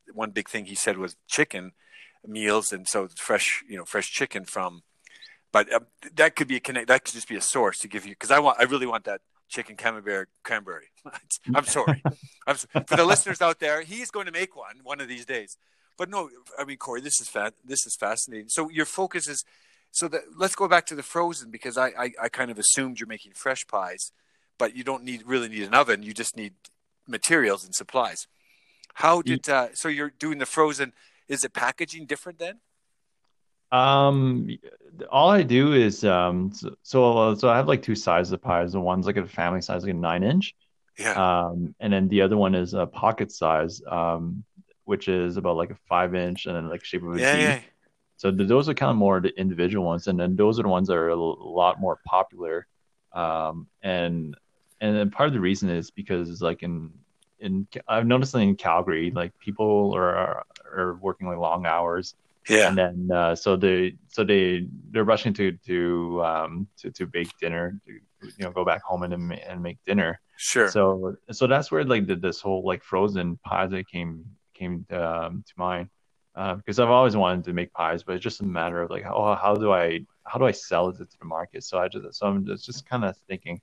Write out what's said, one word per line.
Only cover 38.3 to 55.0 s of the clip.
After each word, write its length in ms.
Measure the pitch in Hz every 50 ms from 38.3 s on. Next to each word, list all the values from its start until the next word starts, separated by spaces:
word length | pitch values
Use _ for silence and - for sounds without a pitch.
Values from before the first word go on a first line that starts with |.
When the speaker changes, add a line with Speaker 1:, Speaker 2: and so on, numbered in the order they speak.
| 92
Speaker 2:
of 100 | - -
pies. 300 | - 87 85 87 87 90
The 80 | 98
one's, 260 | 90 90 90 95 90
like, 100 | 95 101
a 100 | 101 90
family 340 | 82 - - 85 87 90 92
size, 220 | 82 - 95 90 90
like, 100 | 98 90
a 20 |
nine 280 | 85 85 82 82 90 95
inch. 320 | 110 147 185 202 - - _ _ _ _ _ _ _ _ -
Speaker 1:
Yeah. 220 | - 113 101 101 95 92 90 87 87 87
Speaker 2:
Um, 240 | 87 87 87 82 - -
and 120 | 113 107 101
then 160 | 98 95 92
the 140 | 104 101 95
other 140 | 95 107
one 180 | 104 101 92 95
is 200 | 92 87 87 92
a 120 | 92 90
pocket 460 | 85 - - - 110 110 - 107 - -
size, 500 | - 85 80 80 78 80 82 80 - -
um, 580 | - - 85 85 85 82 85 85 85 90 101 107 - _ - - _ _ _ _
which 240 | - 104 95 - -
is 280 | 92 90 90 90 87
about, 200 | 98 90 90 85
like, 140 | 80 85 87
a 60 | - - _ -
five 260 | 90 87 90 90 90
inch 320 | 90 90 90 90 - -
and 80 | - 87
then, 120 | 85 82 80
like, 160 | 82 87 -
shape 180 | - - 90 87
of 120 | 85 87
a 20 | 87
Speaker 1:
Yeah, 60 | 127 135
Speaker 2:
D. 80 | 143 151
Speaker 1:
yeah. 200 | 151 151 143 123 113 - _ _ _ _ _ _ _ _ _ -
Speaker 2:
So 120 | - 98
th-, 180 | 95 95 101 95
those 200 | 117 135 143 156
are 60 | 147
kind 160 | - - 135
of 60 | 123
more 240 | 110 101 98 98 90
the 180 | 87 95 - -
individual 460 | 95 95 90 82 87 90 104 101 90
ones, 200 | 85 85 85 -
and 140 | 98 92 87
then 160 | 87 90 92
those 220 | 92 104 107 113 120
are 40 | 110
the 60 | 104
ones 200 | 90 90 95 95
that 80 | 90
are 120 | 85 82 82
a 80 | 85
l-, 220 | 85 85 82 - - - - 82
lot 260 | 90 87 90 - -
more 180 | 95 92 80 - -
popular. 600 | - - 90 95 - - 87 87 82 80 85 87 _ _ _ _ _ _ _ _ _ -
Um, 560 | 87 85 82 82 80 80 80 82 85 76 - _ _ -
and, 540 | 98 92 90 87 87 85 85 80 78 73 - _ _ _ _ _ _ _ -
and 160 | 107 107 104
then 140 | 104